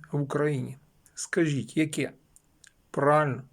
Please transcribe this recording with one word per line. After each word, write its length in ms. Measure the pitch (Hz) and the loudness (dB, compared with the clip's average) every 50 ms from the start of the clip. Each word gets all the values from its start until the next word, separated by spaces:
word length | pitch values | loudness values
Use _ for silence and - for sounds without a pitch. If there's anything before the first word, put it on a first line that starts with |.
| - - | -12 -6
в 100 | - 147 | -4 -4
Україні. 560 | 143 139 - 143 147 151 147 127 123 123 131 - _ _ _ _ _ _ - | -4 -2 0 0 0 0 0 -2 -6 -8 -12 -16 _ _ _ _ _ _ -14
Скажіть, 640 | - - - - 180 165 151 143 131 110 - - | -14 -10 -4 0 0 2 2 2 -2 -4 -2 0
яке? 340 | 165 156 151 - 160 131 - - _ _ _ _ - _ _ _ _ - - _ _ _ _ | 0 0 0 0 -4 -6 -6 -6 _ _ _ _ -20 _ _ _ _ -20 -20 _ _ _ _
Правильно, 520 | - - 139 143 147 151 151 139 123 120 - - | -2 2 4 6 6 6 4 2 -2 -4 -8 -16